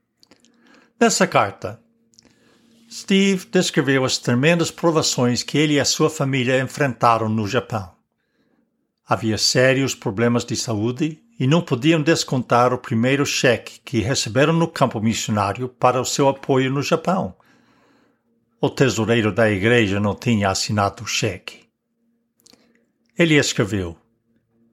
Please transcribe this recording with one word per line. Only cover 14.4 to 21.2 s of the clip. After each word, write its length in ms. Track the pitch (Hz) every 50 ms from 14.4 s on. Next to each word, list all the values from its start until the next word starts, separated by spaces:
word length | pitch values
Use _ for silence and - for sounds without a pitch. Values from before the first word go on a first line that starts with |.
| 147 151
no 160 | 165 165 170 165
campo 320 | - - 143 120 - 117
missionário 680 | 104 113 104 - - - 110 104 98 101 98 120 127
para 320 | 127 - _ - 151 127 135
o 60 | 120
seu 240 | - - - 143 135
apoio 420 | 135 - - - 139 131 135 131
no 120 | 135 143
Japão. 520 | 135 - 170 165 - - 185 190 - 95 - _ _ _ _ _ _ _ _ _ _ _ _ _ _ _ _ _ _ _ _ _ _ _ _ _
O 100 | - 139
tesoureiro 600 | - - 139 127 98 110 110 98 117 120 104 107
da 200 | 90 113 113 107
igreja 500 | 104 92 95 113 123 120 113 95 98 101
não 140 | 104 101 95
tinha 340 | - - 123 117 104 101 95
assinado 540 | 95 - - - 107 104 101 98 - -
o 40 | 107
cheque. 580 | - - -